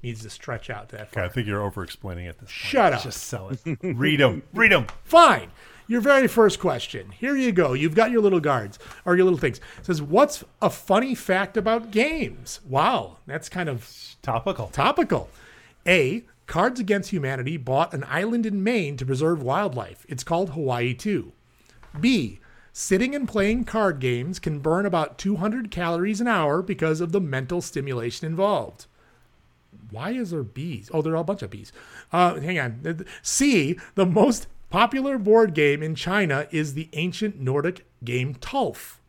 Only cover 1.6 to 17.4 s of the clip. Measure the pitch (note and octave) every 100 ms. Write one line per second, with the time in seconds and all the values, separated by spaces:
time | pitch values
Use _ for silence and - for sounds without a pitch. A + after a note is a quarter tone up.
1.6 | G2+ F#2+ F#2 - G2+ F2 F2 D#2+ - -
2.6 | - C4+ F#3+ B2+ A#2 - - A2 F#2+ C3
3.6 | - D3+ F3+ A#2+ D3 D3+ C3+ D3+ - G3
4.6 | A3+ F3+ A#2 - - D#4+ E4 D#3+ F2+ -
5.6 | - - - A#3 A#3+ C#4 C4 A#3 G#3+ -
6.6 | F#3 B2+ - G#2+ F#2+ - B3+ C#4 B3+ F#3
7.6 | D3+ C3 D#3 D#3+ A3+ A#3+ G#3 F#3 D3+ C3
8.6 | G2+ - - - - F3+ F#3 E3 D3 -
9.6 | - - - E3 C#3+ F#3 D4 - - _
10.6 | G#3+ - - G3 C4 A#3+ - F#3 G3 A3
11.6 | G#3 A3+ A3+ G#3 C#4 D#4+ G#3+ - A#2+ -
12.6 | - C3 F3+ A#3+ F#2+ - - D3 - G#3
13.6 | D#3 B2 - - - - - A2+ G3 F#3
14.6 | A2 - D3 D4 D#4+ D3 F2 - - -
15.6 | - _ - F3+ C3+ G#3+ - _ - D#3+
16.6 | A3 B3+ G3+ G3+ F#3+ F#3+ C#3 C3+